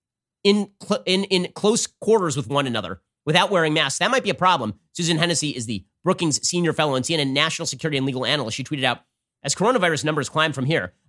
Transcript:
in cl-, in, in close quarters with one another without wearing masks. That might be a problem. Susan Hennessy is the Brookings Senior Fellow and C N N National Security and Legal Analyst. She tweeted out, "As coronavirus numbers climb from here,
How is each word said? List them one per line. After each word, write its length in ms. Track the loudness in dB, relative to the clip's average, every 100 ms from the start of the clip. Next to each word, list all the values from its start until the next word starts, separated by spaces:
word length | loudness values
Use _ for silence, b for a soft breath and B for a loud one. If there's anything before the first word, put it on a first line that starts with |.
| _ _ _ _
in 280 | 2 2 0 _ -4
cl-, 180 | -2 0
in, 180 | 0
in 300 | 2 0 0
close 340 | 0 0 2 -2
quarters 480 | _ 2 2 2 -4
with 120 | -2
one 200 | -2 -2
another 320 | -2 -6 -10 _ _ 0
without 240 | 2 4
wearing 240 | 2 2
masks. 260 | 2 0 0
That 120 | 0
might 120 | 2
be 60 | 0
a 60 | 0
problem. 380 | 2 2 0 -8 _
Susan 260 | -4 0 2
Hennessy 340 | 2 0 -2
is 160 | -4 -6
the 180 | -6 -8 _
Brookings 440 | -4 0 0 -2 -2
Senior 240 | 0 0
Fellow 240 | 0 0 0
and 100 | 0
C 80 | -2
N 40 |
N 140 | 0
National 320 | 2 0 0 -6
Security 320 | -6 -4 -2
and 80 | -2
Legal 200 | -2 -2
Analyst. 300 | -2 -2 -6
She 80 |
tweeted 220 | -6 -2 0
out, 180 | -2 _ _ _ _
"As 100 | -8
coronavirus 520 | 0 0 2 2 0 -2
numbers 240 | -2 -2
climb 240 | 0 0
from 120 | 0 -2
here, 280 | -2 -4 -12